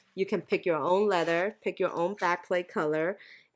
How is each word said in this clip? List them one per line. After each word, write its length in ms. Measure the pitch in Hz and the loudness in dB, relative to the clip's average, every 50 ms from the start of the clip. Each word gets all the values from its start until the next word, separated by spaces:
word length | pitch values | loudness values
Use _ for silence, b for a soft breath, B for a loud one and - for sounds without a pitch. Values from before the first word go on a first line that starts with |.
| b b - | b b -6
you 120 | 190 190 | -4 -2
can 140 | 190 214 196 - | -2 -2 -4 -2
pick 240 | - 208 196 - | -2 -2 0 0
your 100 | 180 165 151 | 0 0 2
own 300 | 135 160 180 196 214 208 | 2 2 2 2 4 2
leather, 480 | 196 175 165 160 170 170 180 208 214 _ - | 2 2 2 2 2 2 0 -2 -4 _ -6
pick 180 | 202 180 - | -6 -2 -2
your 120 | 196 170 - | -2 -2 0
own 220 | - 170 180 202 | 0 -2 -2 -2
backplate 520 | 202 190 175 175 175 - - 190 180 180 - | 0 0 0 0 0 -2 -2 -2 -2 -2 -2
color, 500 | - 214 165 151 151 156 160 175 202 B B B B B B B B | -4 -2 0 0 0 0 0 -2 -2 B B B B B B B B